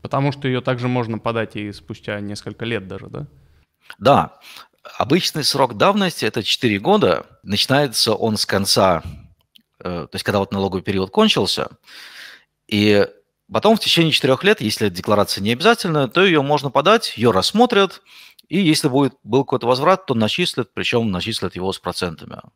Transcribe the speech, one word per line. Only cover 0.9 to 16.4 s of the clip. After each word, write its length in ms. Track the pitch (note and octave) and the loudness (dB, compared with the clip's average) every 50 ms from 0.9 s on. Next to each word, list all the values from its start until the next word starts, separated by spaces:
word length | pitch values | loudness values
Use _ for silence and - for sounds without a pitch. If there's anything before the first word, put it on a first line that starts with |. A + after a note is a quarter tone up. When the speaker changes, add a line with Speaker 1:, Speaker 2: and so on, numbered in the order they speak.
| B2 B2+ A#2+ A2 A2+ G#2+ | -2 -2 -2 -4 -6 -6
Speaker 1:
подать 360 | - A#2+ A#2 A2+ A2 G#2 - | -4 -4 -4 -4 -4 -6 -6
и 160 | G#2+ G#2 G#2 | -10 -10 -10
спустя 480 | G2 - - _ A2+ - _ - G#2+ G#2 | -10 -14 -14 _ -16 -14 _ -10 -8 -8
несколько 460 | G2+ G2+ G#2 G#2 - - G#2 _ A#2 | -8 -10 -12 -12 -12 -14 -12 _ -8
лет 220 | A#2 A#2 G#2 F#2+ F#2+ | -6 -6 -6 -6 -8
даже, 200 | G2 G2 - - | -14 -14 -14 -14
да? 200 | - - D3 - _ - _ _ _ _ _ _ _ _ _ _ - _ | -12 -12 -12 -14 _ -20 _ _ _ _ _ _ _ _ _ _ -18 _
Speaker 2:
Да. 400 | G2 B2+ C#3+ G#2+ E2 - - _ _ - - - - _ _ _ _ - - - | 4 4 4 4 2 0 -6 _ _ -20 -20 -20 -20 _ _ _ _ -20 -6 -6
Обычный 460 | - A#2 C#3 F#3 - - - D#3+ C3+ | -2 0 2 0 0 -2 -6 -4 -4
срок 340 | - - C#3 C#3 B2 A#2+ G2+ | -2 0 0 0 0 2 2
давности — 480 | C#3+ F#3 G3 G#3+ G3 F3+ - - - | 2 2 2 2 0 -2 -2 -2 -4
это 180 | A2+ - B2 G#2 | -2 -2 -4 -4
четыре 360 | - - - - A#2+ G#2 G2 | -4 -4 0 0 0 0 0
года. 460 | G#2 D3+ G3+ G#3+ D#3 G2+ E2 A1+ - _ _ _ _ | 2 2 2 4 4 2 2 0 -4 _ _ _ _
Начинается 720 | F#2 G2 G2+ - - C3 C#3+ D3 C3+ A2 - - - A2 | -6 -2 -2 0 2 2 2 2 0 0 -2 0 0 0
он 240 | - - A2 G#2+ G2+ | 0 0 -2 -2 -2
с 80 | - - | -2 0
конца, 560 | - G2 G2+ G2+ - - G#2 F#2+ F2+ D#2+ - E2+ C#2+ - - - _ _ _ _ _ - _ _ _ _ | 0 0 0 2 2 4 4 4 4 2 -2 -8 -14 -14 -18 -20 _ _ _ _ _ -20 _ _ _ _
э, 40 | - | -12
то 260 | F2+ F2+ E2+ D#2 - - | -10 -8 -8 -10 -10 -10
есть 100 | F#2+ - | -8 -4
когда 160 | - G#2+ G#2 | -2 0 0
вот 120 | G2 - | 0 -2
налоговый 300 | - G2 G2 G2 F2+ F#2+ E2+ | -2 -2 -2 -2 -2 -4 -4
период 260 | - G2 F#2+ F#2+ F#2+ | -4 -2 -2 -4 -2
кончился, 580 | - - G#3+ G#3+ - D3+ G#2 F2+ - - - - - _ _ _ - - - - - - - - - - _ _ _ _ _ _ | 0 2 2 2 2 0 0 -2 -2 -4 -6 -8 -10 _ _ _ -20 -20 -20 -20 -20 -20 -20 -20 -20 -20 _ _ _ _ _ _
и 400 | G#2+ G#2 G#2 G#2+ G#2 G2+ G2 - - _ _ _ _ _ _ _ | 0 2 4 6 6 4 4 2 -2 _ _ _ _ _ _ _
потом 240 | - A2+ - G#3 A3+ | -4 2 4 4 4
в 40 | G#3+ | 4
течение 320 | - - - - E3+ D#3+ | 2 0 2 2 2 2
четырех 320 | C3+ - - C#3 C3 - - | 2 0 2 2 0 2 2
лет, 180 | G3 A3 - | 0 0 2
если 280 | C3+ A2 - - A2 G#2 | 0 -4 -2 -2 -2 -2
декларация 520 | F2 F2 F2+ - G#2+ G#2 G2 - - - G2 | -2 -4 -2 0 2 2 2 0 -2 -4 -2
не 80 | G#2 A#2+ | -2 -2
обязательная, 540 | B2 D#3 G#3+ A#3 - - F#3+ D#3+ D3+ C#3 A#2+ | 2 2 2 2 2 0 -2 0 0 -2 0
то 160 | - E3+ F#3 | 2 2 2
ее 200 | G3+ E3+ D#3 | 4 4 2